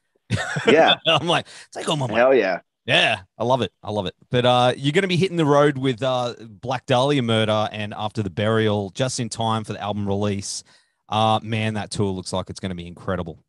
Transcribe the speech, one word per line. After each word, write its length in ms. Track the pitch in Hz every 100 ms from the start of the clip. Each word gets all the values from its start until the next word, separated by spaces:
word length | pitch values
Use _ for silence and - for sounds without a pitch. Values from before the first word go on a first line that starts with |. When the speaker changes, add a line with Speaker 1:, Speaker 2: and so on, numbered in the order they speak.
| _ _ _
Speaker 1:
<laughs> 80 | - - - -
Speaker 2:
Yeah. 280 | 156 139 - 160
Speaker 1:
I'm 200 | 156 165
like, 200 | 151 - - -
"Take 160 | - -
all 80 | 156
my 100 | 131
money." 120 | 107
Speaker 2:
Hell 160 | 127
yeah. 260 | 135 95 87 - _ -
Speaker 1:
Yeah, 360 | 151 165 104 92 _
I 60 |
love 160 | 113 131
it. 100 | 117 -
I 80 | -
love 160 | 104 92
it. 80 | - _
But, 160 | 123 123
uh, 260 | 123 123 120
you're 160 | 139
gonna 160 | 151 196
be 80 | 180
hitting 200 | 190 170
the 80 |
road 320 | 151 143 147 135
with, 240 | 135 117
uh, 320 | 131 127 123 113
Black 460 | 113 98 120 127 -
Dahlia 360 | 123 139 147
Murder 460 | 117 110 107 107 107
and 200 | 107 104
After 300 | 107 107 -
the 80 | 101
Burial 600 | 85 107 113 110 104 98
just 280 | - 131 -
in 80 | 113
time 360 | - 113 110
for 80 | 107
the 60 | 104
album 240 | 101 104 101
release. 560 | 98 104 101 98 - - _ _ _ _
Uh, 300 | 107 110 110
man, 320 | 110 110 110
that 160 | 107 98
tour 200 | - 101
looks 220 | 92 90
like 160 | 92 92
it's 120 | -
gonna 140 | 95 90
be 100 | 87
incredible. 560 | 85 - 90 82 78